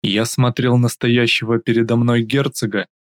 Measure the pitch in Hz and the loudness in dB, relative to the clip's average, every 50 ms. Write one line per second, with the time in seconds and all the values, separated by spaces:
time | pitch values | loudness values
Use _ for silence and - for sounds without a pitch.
0 | - - 180 208 220 - - - 127 123 117 - 117 127 120 123 120 117 - _ | -2 -2 0 0 -2 -2 0 0 0 0 0 0 0 2 2 2 2 0 -2 _
1 | - 120 120 123 120 113 - - - 110 117 113 - - 117 117 117 117 117 117 | -2 0 2 2 2 2 0 -2 -2 -2 -2 -2 0 0 0 0 2 2 2 0
2 | 120 120 120 120 117 110 127 139 139 139 - - - 107 98 101 92 _ _ _ | 2 2 2 0 0 0 -2 -2 -2 -2 -4 -6 -6 -4 -4 -6 -6 _ _ _
3 | _ | _